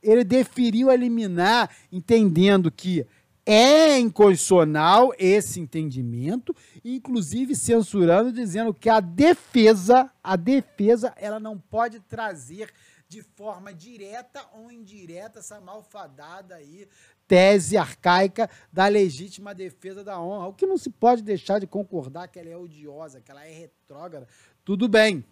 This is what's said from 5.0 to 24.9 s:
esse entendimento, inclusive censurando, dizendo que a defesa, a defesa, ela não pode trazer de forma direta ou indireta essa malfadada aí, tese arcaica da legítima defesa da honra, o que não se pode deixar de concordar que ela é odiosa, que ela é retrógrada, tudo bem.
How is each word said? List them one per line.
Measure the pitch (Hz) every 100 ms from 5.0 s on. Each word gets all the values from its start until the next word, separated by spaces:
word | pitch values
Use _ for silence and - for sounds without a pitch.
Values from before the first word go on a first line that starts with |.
| 254 -
esse | 190 208 - 185
entendimento, | 156 160 156 127 120 120 139 240 240 - _ 151 233
inclusive | 254 226 240 156 220 262 285
censurando, | - 233 202 202 170 175 240
dizendo | 233 226 180 226
que | 196 226
a | 220
defesa, | 180 170 302 349 _ 247 220 214 180 247 262 _
a | - 190
defesa, | 175 269 - _ 208 233 233 -
ela | 208 214
não | 214 202
pode | _ 214 240 220
trazer | 185 220 220 165 123 175 214 _ _ _ _
de | 202
forma | - _ 208 185 202
direta | 175 196 233 196 226 247 277 285
ou | 220 233
indireta | 233 208 208 170 170 214 220
essa | - 208
malfadada | 180 214 _ 208 165 135 147 180 185 175
aí, | 143 175 196 _ _ _ _
tese | 180 190 202 156 202
arcaica | 147 - 180 180 196 190 226 _ _
da | 160 196
legítima | 208 190 135 190 185 202 190
defesa | 185 127 190 190
da | 202 190
honra, | 170 202 180
o |
que | 196 381
não | 381
se | -
pode | - 226 247
deixar | 214 196 - 202
de | 196
concordar | 202 196 180 131 147 180
que | 180
ela | 165
é | 170
odiosa, | 175 151 147 143 160 131
que | 117
ela | 139
é | 156
retrógrada, | 160 165 _ _ 143 175 156 123 _ _ _
tudo | - 196
bem. | 233